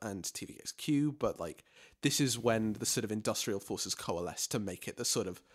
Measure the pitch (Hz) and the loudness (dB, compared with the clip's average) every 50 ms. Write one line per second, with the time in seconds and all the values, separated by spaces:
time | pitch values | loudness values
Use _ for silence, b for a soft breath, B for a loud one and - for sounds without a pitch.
0 | - 110 101 95 85 - - - 104 - - - - - - - - - 151 143 | -6 -6 -4 -4 -4 -6 -6 -6 -8 -10 -10 -12 -10 -10 -10 -6 -2 2 2 4
1 | 147 151 135 - 120 107 82 - 87 80 76 - - B B B B B B B | 4 2 2 2 2 0 2 0 -4 -6 -6 -8 -14 B B B B B B B
2 | - 143 135 - 147 131 117 117 113 120 113 113 110 110 104 - 117 - - 127 | 0 2 4 4 4 4 2 4 4 4 4 6 4 2 0 0 0 0 0 2
3 | 110 104 107 110 104 120 107 - - - 104 98 - - 107 90 - 101 - - | 0 0 0 0 0 0 0 0 2 0 0 -2 -2 -4 -4 -2 -2 -2 -4 -4
4 | - - 95 85 87 87 76 - - - - 123 104 95 90 - - - - - | -2 -2 -2 0 -2 -2 -4 -4 -4 -2 -2 -2 -2 -2 -4 -6 -6 -8 -4 -2
5 | 120 - - 127 104 92 90 - - b b | 0 0 2 0 0 -2 -4 -8 -12 b b